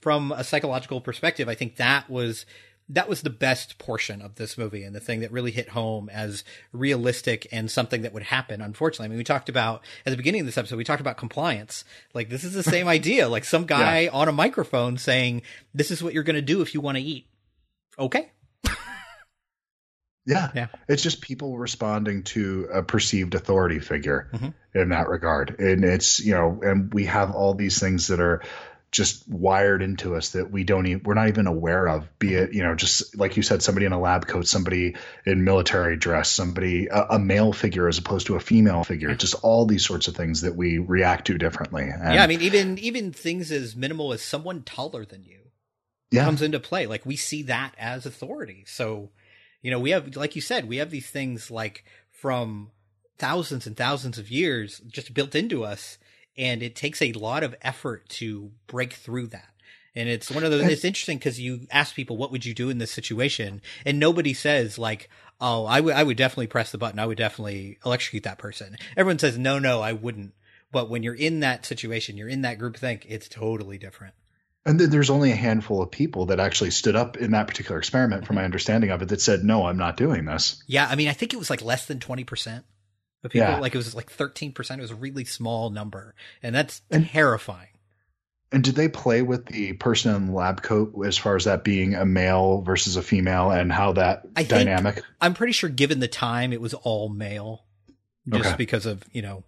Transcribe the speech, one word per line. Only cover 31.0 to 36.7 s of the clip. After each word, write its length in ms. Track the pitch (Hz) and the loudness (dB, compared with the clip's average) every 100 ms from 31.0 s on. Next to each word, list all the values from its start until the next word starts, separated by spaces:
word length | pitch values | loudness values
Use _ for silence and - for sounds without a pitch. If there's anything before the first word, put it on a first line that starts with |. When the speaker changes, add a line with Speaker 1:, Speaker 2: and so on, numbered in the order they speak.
Speaker 2:
we're 100 | 104 107 | 0 2
not 140 | 110 | 4
even 180 | 107 95 | 4 2
aware 400 | 82 82 90 87 | 2 2 2 2
of, 200 | 78 80 - | 0 -4 -2
be 160 | 98 92 | 2 2
it, 180 | 92 | 2
you 80 | 104 | 0
know, 140 | 87 82 | 0 0
just 420 | - - - 104 | 0 0 -2 0
like 180 | 98 107 | 0 2
you 60 | |
said, 220 | 104 101 | 2 2
somebody 220 | - 95 98 | 2 2 2
in 60 | |
a 60 | 90 | 2
lab 280 | 90 90 - | 2 2 0
coat, 180 | 90 87 | -2 0
somebody 500 | 98 90 90 87 - - - 95 | 0 2 0 0 -2 -12 -4 0
in 180 | 92 | 4
military 540 | 92 95 82 95 85 80 | 6 4 4 2 2 0
dress, 320 | 87 80 73 | 0 2 2
somebody, 580 | - 90 90 92 | 0 0 0 0